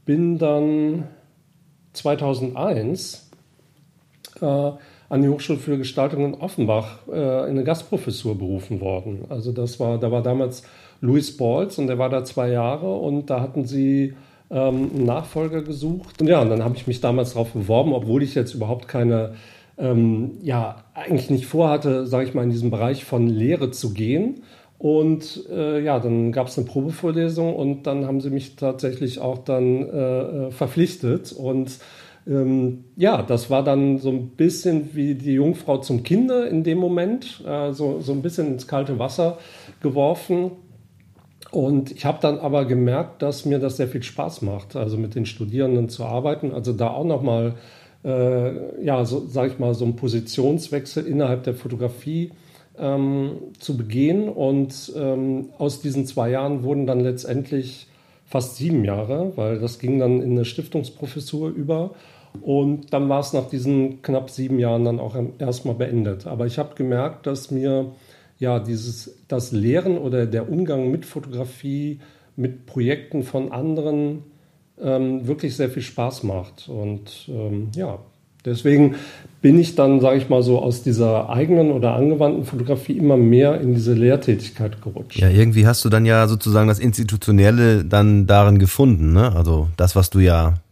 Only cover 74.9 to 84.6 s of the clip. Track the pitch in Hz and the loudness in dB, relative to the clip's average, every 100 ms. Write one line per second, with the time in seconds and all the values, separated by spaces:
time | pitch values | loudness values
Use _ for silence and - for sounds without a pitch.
74.9 | 131 131 131 120 147 151 117 131 123 113 | 0 0 -2 -4 -4 -4 -2 -4 -4 -8
75.9 | - 120 127 104 95 92 - - 117 104 | -4 -4 -4 -6 -6 -8 -16 -12 -8 -6
76.9 | 101 104 - - 123 107 101 107 139 180 | -8 -12 -20 -12 -8 -4 -4 -6 -6 -6
77.9 | 95 - _ _ _ 123 120 143 143 143 | -8 -16 _ _ _ -6 0 4 6 6
78.9 | 135 - - - - 139 165 165 - 139 | 4 -12 -20 -20 4 8 8 6 4 6
79.9 | 135 131 135 127 127 120 123 127 120 135 | 6 6 4 4 4 6 4 2 0 0
80.9 | 113 113 110 113 120 156 175 156 135 120 | 2 4 2 0 0 4 6 6 4 2
81.9 | 120 143 151 147 170 127 127 120 131 - | 4 2 4 2 2 -4 -6 -2 -2 -2
82.9 | 143 147 131 117 120 143 151 131 120 113 | 2 4 6 8 8 6 4 2 2 4
83.9 | 117 120 131 - 104 - - | 4 6 4 2 0 0 -6